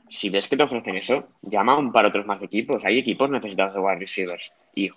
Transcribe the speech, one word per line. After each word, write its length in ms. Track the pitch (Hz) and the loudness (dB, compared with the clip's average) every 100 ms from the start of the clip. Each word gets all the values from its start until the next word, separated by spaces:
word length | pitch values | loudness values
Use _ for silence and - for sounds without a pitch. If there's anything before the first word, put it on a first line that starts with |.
| - | -16
si 220 | - 104 | -8 -4
ves 160 | 98 - | -2 0
que 100 | 139 | 2
te 60 | |
ofrecen 320 | 147 120 110 95 | 2 0 -6 -6
eso, 320 | - 131 - _ | 0 -2 -2 _
llama 300 | - 101 107 | -4 2 4
a 40 | 143 | 4
un 140 | 131 | 4
par 140 | 113 104 | 4 4
otros 200 | 101 101 | 4 -2
más 140 | 98 | -6
de 80 | 95 | -4
equipos. 360 | 104 110 127 | -4 -2 -2
Hay 140 | 95 117 | 2 0
equipos 320 | 117 95 135 | 0 0 0
necesitados 460 | 131 107 92 98 98 | 0 -4 -2 -2 0
de 40 | |
wide 200 | 95 90 | 0 -2
receivers 520 | 92 - 90 87 - _ _ | -4 -6 -6 -6 -12 _ _
y 160 | - 98 | -4 -4